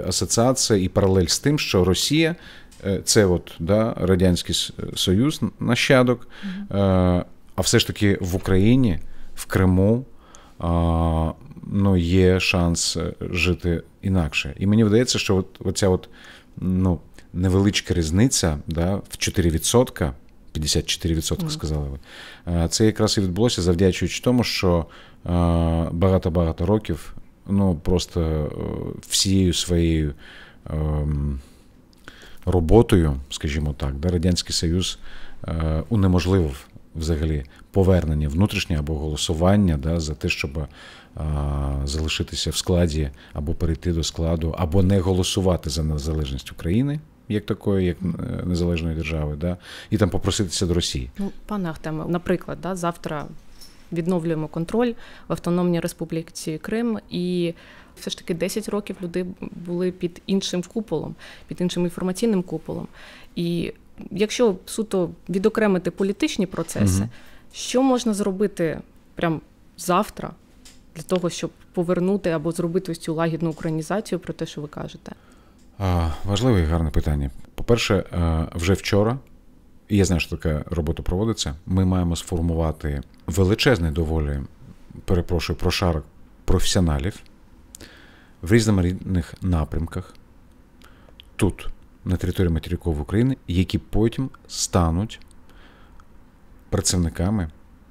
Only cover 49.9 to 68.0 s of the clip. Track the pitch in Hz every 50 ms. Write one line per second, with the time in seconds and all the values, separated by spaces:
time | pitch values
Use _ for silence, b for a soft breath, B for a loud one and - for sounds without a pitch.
49.9 | 113 95 104 85 - - - 98 90 - 104 85 - - 101 85 87 87 - -
50.9 | - 69 62 62 - - 202 196 - - - - 208 202 180 165 151 - - 160
51.9 | 156 156 160 - 170 175 170 - 180 165 - - 143 147 160 175 190 180 175 170
52.9 | 170 - - 160 156 147 - - 160 - - - B B B B B B B -
53.9 | 175 165 160 185 185 175 160 170 160 156 156 151 - 165 165 - - 220 247 240
54.9 | 226 B B B B B B B 165 - - 175 175 180 180 175 170 165 170 170
55.9 | - - 170 160 170 160 165 - - - - 165 156 156 - - 214 226 240 233
56.9 | 214 202 - - - 175 180 180 180 175 170 165 165 B B B B B B B
57.9 | B - - 196 - - - - 180 165 175 196 - 214 208 - 214 208 208 -
58.9 | 190 - 185 170 170 185 185 180 190 - - - - - 170 175 175 175 185 180
59.9 | 180 - 180 175 - - - - 196 196 190 - - 180 175 - - 226 214 -
60.9 | 165 147 - - 160 B B B B B B - 165 - 180 175 - 180 180 175
61.9 | - - 175 185 185 - 240 233 208 185 180 - 156 156 - - 160 170 165 -
62.9 | B B B B B B B B - - 170 170 170 170 - - - - - -
63.9 | - - - - - 175 214 208 - - 247 220 180 - - - - - 214 -
64.9 | - 185 175 165 165 - - - 175 190 196 220 220 226 220 208 185 180 170 175
65.9 | - - 202 196 196 - 311 302 - - 185 - - 170 165 - - - 104 98
66.9 | 92 95 104 120 B B B B B B B B - - - - - 247 269 269
67.9 | 254 240